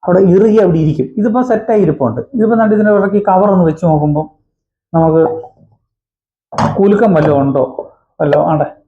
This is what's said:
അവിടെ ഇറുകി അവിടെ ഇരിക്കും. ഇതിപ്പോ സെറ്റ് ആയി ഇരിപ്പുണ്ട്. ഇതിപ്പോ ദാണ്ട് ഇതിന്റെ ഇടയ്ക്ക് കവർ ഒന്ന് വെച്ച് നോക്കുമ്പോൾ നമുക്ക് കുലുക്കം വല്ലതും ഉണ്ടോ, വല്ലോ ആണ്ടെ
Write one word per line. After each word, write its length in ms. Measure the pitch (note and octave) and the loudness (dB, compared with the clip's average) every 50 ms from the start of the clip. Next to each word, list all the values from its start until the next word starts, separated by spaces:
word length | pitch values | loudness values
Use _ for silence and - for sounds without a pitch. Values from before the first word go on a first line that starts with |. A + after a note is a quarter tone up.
| - | -2
അവിടെ 180 | - F3 F#3 G3+ F3+ F3 | 0 2 2 4 4 4
ഇറുകി 240 | F#3+ G#3 A3+ G#3 A3 G#3 | 4 4 4 2 2 2
അവിടെ 160 | F3 E3 E3 D#3+ | 2 2 0 0
ഇരിക്കും. 240 | D3+ C#3+ - - - - - | -2 -2 -2 -4 -6 -4 -4
ഇതിപ്പോ 220 | G#3 A#3 G#3+ B3 B3 - | -4 -2 -2 -2 -2 -2
സെറ്റ് 200 | A3+ A3 - - A3+ | -2 -4 -2 -2 0
ആയി 100 | G#3+ G3 | 0 0
ഇരിപ്പുണ്ട്. 360 | D#3 C#3+ - C3+ A#2 A2+ B2 A#2 - - | 0 0 -2 -2 -4 -4 -6 -10 -8 -4
ഇതിപ്പോ 200 | A#3+ G#3+ A3 A3+ A3 | -2 0 0 0 0
ദാണ്ട് 160 | A3+ G#3+ G#3+ G#3 | 2 0 2 0
ഇതിന്റെ 160 | G#3 G#3 G#3 G3+ | 2 2 2 0
ഇടയ്ക്ക് 240 | G3 G3 F#3+ G#3 G3+ - | 0 0 -2 -2 0 2
കവർ 180 | F#3 F#3 G3 G#3 G3 | 0 2 2 2 2
ഒന്ന് 120 | F#3 F3 D#3+ | 2 2 0
വെച്ച് 160 | D3+ D#3 - E3+ | 0 -2 -2 0
നോക്കുമ്പോൾ 360 | D#3 D3+ D3 D3+ D3 D3 D#3 D3+ _ _ _ _ _ _ _ _ _ _ _ _ - | 0 0 0 -2 -2 -2 -4 -8 _ _ _ _ _ _ _ _ _ _ _ _ -2
നമുക്ക് 280 | E3 E3 D#3+ D#3 D#3+ D#3+ - - - - - _ _ - _ _ _ _ _ _ _ _ _ _ _ _ _ _ _ _ _ - - - D3+ D3+ - | 0 0 2 2 2 0 0 -2 -6 -12 -16 _ _ -20 _ _ _ _ _ _ _ _ _ _ _ _ _ _ _ _ _ -8 -4 -4 -4 0 0
കുലുക്കം 340 | G3 G3+ G#3 G3+ A#3 G#3+ F#3 D#3+ | 2 2 2 2 2 2 2 2
വല്ലതും 220 | D3+ D#3 D3 C#3 C3+ | 2 2 0 0 0
ഉണ്ടോ, 200 | C#3 C3 C#3 B2+ - - - - - _ _ _ _ _ _ | 0 0 -2 -2 -4 -6 -12 -14 -14 _ _ _ _ _ _
വല്ലോ 200 | D#3+ D3 C#3+ D3 D#3 F3 | -2 0 0 0 0 0
ആണ്ടെ 180 | D#3+ D3+ D3 - - _ _ | 0 -2 -2 -4 -6 _ _